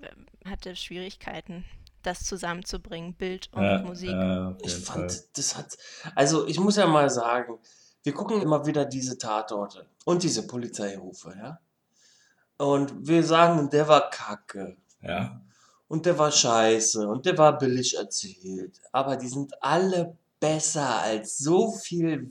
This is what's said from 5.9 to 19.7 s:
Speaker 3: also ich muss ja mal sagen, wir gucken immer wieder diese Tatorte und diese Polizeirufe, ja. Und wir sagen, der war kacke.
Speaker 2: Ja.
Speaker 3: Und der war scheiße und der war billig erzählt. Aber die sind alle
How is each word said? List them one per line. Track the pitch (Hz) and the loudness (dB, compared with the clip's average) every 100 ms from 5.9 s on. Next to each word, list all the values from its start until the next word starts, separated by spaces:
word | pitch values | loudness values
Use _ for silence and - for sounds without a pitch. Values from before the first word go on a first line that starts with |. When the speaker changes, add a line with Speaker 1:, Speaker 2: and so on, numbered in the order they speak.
| - 160 - | -18 -6 2
Speaker 3:
also | 147 156 - | 2 2 0
ich | 160 | 2
muss | 202 202 | 2 4
ja | 175 | 6
mal | 151 139 | 6 4
sagen, | 123 117 123 120 113 _ _ _ _ | 2 2 0 -2 -10 _ _ _ _
wir | 147 143 | -6 -4
gucken | 214 214 | -2 0
immer | 160 147 147 | 2 2 2
wieder | 147 131 | 0 0
diese | 131 127 120 | -2 -6 -6
Tatorte | 117 107 110 104 101 92 - _ - | -4 -4 -2 -4 -6 -10 -20 _ 0
und | 175 | 2
diese | 170 113 95 | 2 -2 -4
Polizeirufe, | 123 117 - 101 98 90 87 85 92 | -8 -8 -6 -8 -8 -14 -16 -18 -16
ja. | 120 165 _ _ _ _ _ _ _ _ _ - | -16 -16 _ _ _ _ _ _ _ _ _ -4
Und | 143 143 139 - 139 | 2 2 0 -4 2
wir | 165 | 4
sagen, | 156 165 170 165 139 | 6 6 6 6 2
der | 147 151 | 4 8
war | 147 - | 6 6
kacke. | - - 104 - 98 92 92 _ _ | -4 -10 -12 -12 -10 -10 -12 _ _
Speaker 2:
Ja. | - 87 - - - _ _ _ - | -6 -4 -4 -8 -20 _ _ _ -8
Speaker 3:
Und | 156 175 | -2 0
der | 151 | 2
war | 151 | 2
scheiße | 143 127 113 110 113 - 113 104 | 4 4 4 6 4 2 0 -2
und | 120 180 | -2 0
der | 156 | 6
war | 151 139 | 6 6
billig | 131 127 123 - | 2 2 0 -2
erzählt. | 104 - 98 - 95 95 92 - _ | -4 -6 -8 -12 -10 -10 -10 -14 _
Aber | 131 135 127 | -2 -2 -4
die | 123 | -6
sind | 135 143 - | -6 -8 -6
alle | 135 | 0